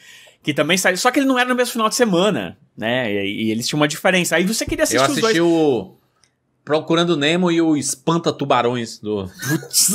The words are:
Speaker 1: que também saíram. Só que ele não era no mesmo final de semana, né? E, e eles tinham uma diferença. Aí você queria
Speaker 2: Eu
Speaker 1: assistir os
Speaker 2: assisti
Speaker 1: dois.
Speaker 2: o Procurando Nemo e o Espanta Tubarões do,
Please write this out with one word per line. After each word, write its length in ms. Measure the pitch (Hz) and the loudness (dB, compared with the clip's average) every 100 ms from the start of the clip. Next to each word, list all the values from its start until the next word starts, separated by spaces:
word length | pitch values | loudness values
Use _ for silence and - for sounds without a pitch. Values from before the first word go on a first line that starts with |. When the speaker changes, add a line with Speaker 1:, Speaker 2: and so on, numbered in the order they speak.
| - - - _ | -20 -20 -20 _
Speaker 1:
que 120 | - | -4
também 240 | 143 147 185 | -2 0 0
saíram. 200 | 190 180 | 0 0
Só 140 | 247 | 0
que 80 | 285 | 2
ele 60 | 269 | 2
não 100 | 254 | 2
era 120 | 254 | 0
no 60 | 247 | 0
mesmo 180 | 240 | -2
final 160 | 240 214 | -2 -2
de 60 | 233 | 0
semana, 600 | 226 170 202 139 85 95 _ - | 2 2 2 0 -4 -12 _ -8
né? 340 | 110 127 113 101 98 | -4 -2 -2 -2 -2
E, 220 | 110 110 | -2 -2
e 40 | |
eles 160 | 110 117 | -2 -2
tinham 120 | 151 | 0
uma 60 | 147 | -2
diferença. 480 | 151 190 185 170 165 | 0 0 0 2 0
Aí 80 | 180 | 0
você 180 | 220 294 | -2 -4
queria 160 | 311 | -2
Speaker 2:
Eu 0 | |
Speaker 1:
assistir 200 | 302 117 277 | 0 2 2
os 60 | 277 | 2
Speaker 2:
assisti 220 | 226 170 | 0 2
Speaker 1:
dois. 0 | |
Speaker 2:
o 540 | 170 165 151 113 92 - _ _ _ _ _ _ | 2 4 2 0 -4 -14 _ _ _ _ _ _
Procurando 540 | - 156 151 170 175 156 | -4 -2 0 2 2 2
Nemo 340 | 147 175 175 | 2 2 2
e 100 | 170 | 2
o 140 | 160 151 | 2 0
Espanta 560 | 131 - - 165 165 | -2 -4 0 0 0
Tubarões 680 | - 143 127 120 123 113 - | -2 0 2 2 -2 -6 -10
do, 300 | 104 104 95 - 131 160 - - - | -6 -4 -6 -8 -6 -6 -4 -2 0